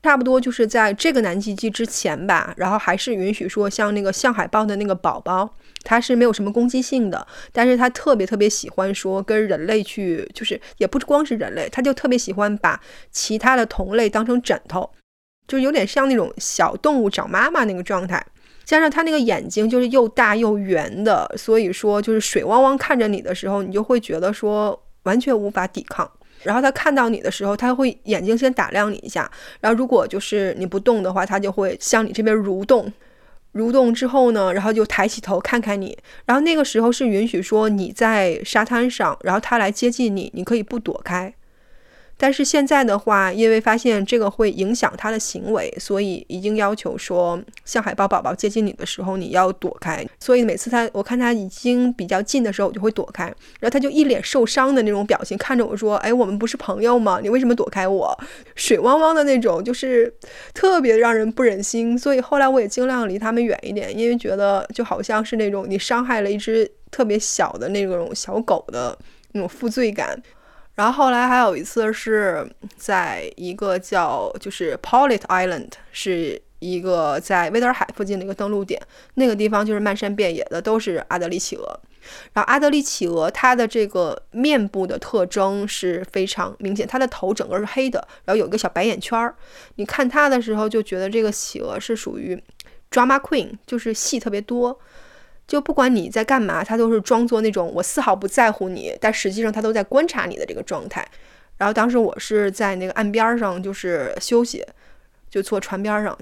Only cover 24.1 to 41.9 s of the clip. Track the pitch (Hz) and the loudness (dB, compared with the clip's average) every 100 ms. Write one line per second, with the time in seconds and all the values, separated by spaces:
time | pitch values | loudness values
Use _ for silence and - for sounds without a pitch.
24.1 | 160 180 208 208 208 208 - - - 185 | -2 -2 -2 -2 0 -2 -4 -12 -8 0
25.1 | 226 277 226 202 208 190 - - - - | 0 2 0 0 -2 -4 -6 -8 -6 -6
26.1 | _ - - 185 226 269 269 311 277 233 | _ -20 -8 -2 2 2 2 2 2 2
27.1 | 233 - - 196 208 247 254 262 - - | 0 -4 -4 -4 0 0 2 0 -2 -2
28.1 | 190 185 226 262 254 - 196 208 202 - | -2 2 2 2 0 0 0 0 -2 -6
29.1 | 175 - - - - 220 226 254 233 110 | -6 -6 -10 -20 -2 0 2 4 2 2
30.1 | 196 - 208 190 - 185 196 220 226 185 | -4 -2 -2 -2 -2 -4 0 2 2 0
31.1 | 190 190 196 202 190 190 175 - 226 220 | 0 0 0 -2 0 -2 -2 0 2 2
32.1 | - 220 220 202 190 202 247 202 - - | 0 2 2 0 -4 4 4 4 -12 -20
33.1 | _ - - _ 202 226 262 240 233 262 | _ -20 -20 _ -4 2 4 4 2 2
34.1 | 269 247 220 190 185 208 220 208 - 208 | 4 4 4 0 0 0 0 0 0 -2
35.1 | - 190 190 - 240 214 202 190 - - | -4 -4 -4 0 -2 0 -4 -6 -10 -20
36.1 | - - 262 320 311 277 220 233 240 254 | -10 0 2 4 2 2 2 2 2 0
37.1 | 202 233 170 190 214 220 202 180 202 226 | 2 0 -2 0 2 2 0 -2 0 2
38.1 | 220 185 160 - 214 226 240 247 - 170 | 4 2 0 -2 0 2 2 0 0 -2
39.1 | - - 196 - 233 202 208 240 240 240 | 0 -2 -2 0 0 0 0 0 2 0
40.1 | 196 - - 185 233 208 240 214 - - | 0 -6 -8 -2 -2 -2 -6 -6 -8 -6
41.1 | 180 190 - - _ _ - - | -6 -6 -14 -20 _ _ -20 -20